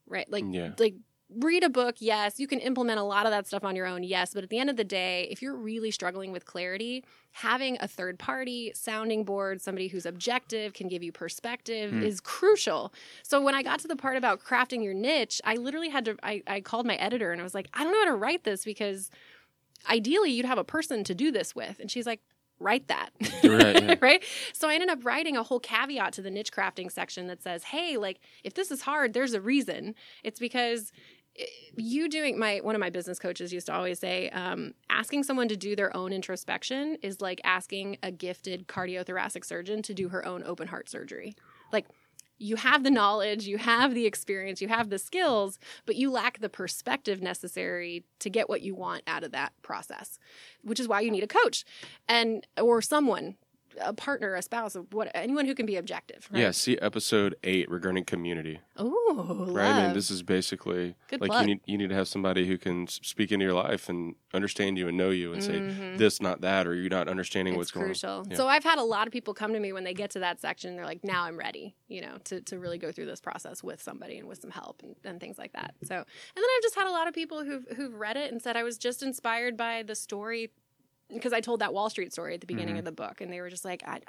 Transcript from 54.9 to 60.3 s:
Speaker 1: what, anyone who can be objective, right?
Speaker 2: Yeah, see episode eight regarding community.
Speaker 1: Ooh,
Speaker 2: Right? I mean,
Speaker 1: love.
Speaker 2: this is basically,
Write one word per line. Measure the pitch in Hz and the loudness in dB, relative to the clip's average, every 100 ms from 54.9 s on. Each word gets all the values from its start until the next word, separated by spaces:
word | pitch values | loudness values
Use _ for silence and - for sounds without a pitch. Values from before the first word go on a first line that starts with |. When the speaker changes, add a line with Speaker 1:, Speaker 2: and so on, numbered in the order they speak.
Speaker 1:
what, | 208 220 | -4 -2
anyone | - 202 285 269 | -2 0 2 2
who | |
can | 269 214 | 0 0
be | |
objective, | 190 170 170 - - - | -2 -2 -8 -8 -20 -2
right? | 120 | 4
Speaker 2:
Yeah, | 110 | 4
see | 87 - 123 | 4 2 4
episode | 104 107 - 110 101 82 | 2 0 4 4 4 2
eight | 95 95 - | 2 2 2
regarding | 87 92 92 | 0 0 0
community. | 87 90 85 82 78 80 - - | 0 -2 -2 -2 -4 -8 -14 -6
Speaker 1:
Ooh, | 226 403 466 285 | 0 4 4 2
Speaker 2:
Right? | 170 196 185 180 202 | -2 -4 0 4 6
I | 277 | 6
mean, | 185 | 6
Speaker 1:
love. | |
Speaker 2:
this | 175 98 | 2 0
is | 95 | -4
basically, | 87 | 2